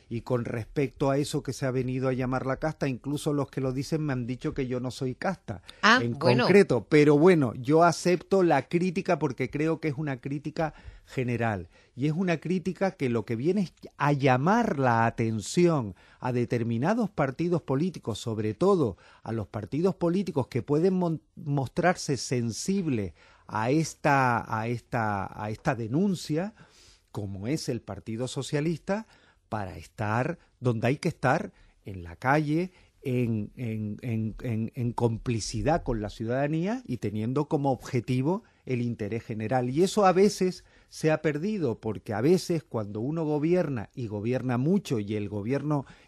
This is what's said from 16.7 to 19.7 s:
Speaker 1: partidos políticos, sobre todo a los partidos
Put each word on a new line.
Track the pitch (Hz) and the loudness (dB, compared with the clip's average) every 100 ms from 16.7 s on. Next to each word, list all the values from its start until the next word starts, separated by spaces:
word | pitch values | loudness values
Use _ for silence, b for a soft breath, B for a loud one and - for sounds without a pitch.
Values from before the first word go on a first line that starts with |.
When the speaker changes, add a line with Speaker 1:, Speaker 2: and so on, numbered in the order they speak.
| 117 151 233 208 | 0 0 0 -2
Speaker 1:
partidos | - 139 131 170 170 | 0 -2 0 0 0
políticos, | - 135 180 160 - 104 | 0 0 0 -4 -8 -6
sobre | - 110 107 | -4 -2 -2
todo | 107 180 196 131 87 B B | 2 4 4 2 -2 B B
a | 113 | -8
los | 113 101 | -6 -6
partidos | 110 101 | -8 -6